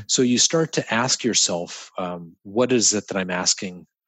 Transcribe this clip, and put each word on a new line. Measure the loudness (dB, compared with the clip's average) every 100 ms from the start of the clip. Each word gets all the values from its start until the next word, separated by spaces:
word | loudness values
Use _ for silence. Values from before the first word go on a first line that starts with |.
| -2
So | 2
you | 4 4
start | 4 2 0
to | -2 -2
ask | 0 0 0
yourself, | 0 2 2 0 -6 -10 -12 -8
um, | -6 -8 -12 -18
"What | -4 0 2
is | 4 4
it | 2 -2
that | -4
I'm | -2
asking | -2 -2 -2 -6 -12 -18 _